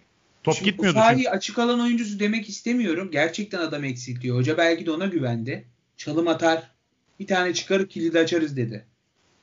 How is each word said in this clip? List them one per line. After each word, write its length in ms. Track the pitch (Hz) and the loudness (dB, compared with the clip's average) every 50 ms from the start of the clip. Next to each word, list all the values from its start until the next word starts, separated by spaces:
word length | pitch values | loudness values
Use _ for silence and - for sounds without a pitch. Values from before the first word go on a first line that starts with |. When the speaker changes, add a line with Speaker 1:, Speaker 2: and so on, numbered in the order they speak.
| _ _ _ _ _ _ _ _ - 160 | _ _ _ _ _ _ _ _ 0 0
Speaker 1:
Top 80 | 156 | 0
Speaker 2:
şimdi 160 | - 185 196 | 2 0 -2
Speaker 1:
gitmiyordu 280 | - 202 208 190 165 220 | -2 2 2 2 4 6
Speaker 2:
Osayi 180 | 220 233 247 262 | 6 6 6 4
Speaker 1:
çünkü. 120 | 254 240 | 2 0
Speaker 2:
açık 300 | 190 196 - - 202 233 | 0 -2 -4 -4 -2 0
alan 220 | 233 240 247 240 | 0 2 2 2
oyuncusu 380 | 240 240 240 233 240 208 208 196 | 2 2 0 0 -2 -2 -2 -2
demek 300 | 208 208 220 226 214 - | 0 0 0 -2 -4 -6
istemiyorum. 600 | - - - 226 247 247 226 185 160 170 196 185 | -12 -8 -4 -2 0 0 0 0 0 -2 -2 -2
Gerçekten 480 | 156 143 151 165 165 - 208 208 - 180 | 0 0 0 0 0 -4 -8 -6 -4 -6
adam 240 | 165 160 156 143 143 | -4 -4 -4 -4 -4
eksiltiyor. 540 | 135 127 123 - 127 123 123 123 127 123 123 | -4 -6 -6 -8 -10 -8 -6 -4 -2 0 0
Hoca 200 | 127 147 156 170 | 2 2 2 2
belki 280 | 170 165 170 165 - | 4 2 2 0 -2
de 60 | 165 | -4
ona 140 | 156 160 190 | -4 -2 -2
güvendi. 600 | 196 175 160 135 120 117 113 113 131 151 196 - _ _ _ _ _ _ - | -2 -2 -2 -2 -2 -4 -4 -4 -6 -8 -10 -10 _ _ _ _ _ _ -14
"Çalım 300 | - 151 151 160 170 170 | -8 -4 -2 0 0 0
atar, 440 | 160 160 165 165 165 160 - - _ _ _ _ _ _ _ _ _ - | 0 2 2 2 2 2 -2 -10 _ _ _ _ _ _ _ _ _ -12
bir 80 | 196 - | -4 -2
tane 260 | 196 180 180 180 165 | 0 0 0 0 -2
çıkarıp 380 | - - - 190 196 196 196 | -4 -2 0 0 0 0 0
kilidi 280 | - 175 165 165 160 165 | -4 -4 -2 2 2 2
açarız." 380 | 165 165 180 170 160 147 143 131 | 2 4 2 0 0 0 -2 -4
dedi. 280 | 117 104 107 104 - _ _ _ _ _ _ _ _ _ _ _ | -4 -4 -4 -10 -14 _ _ _ _ _ _ _ _ _ _ _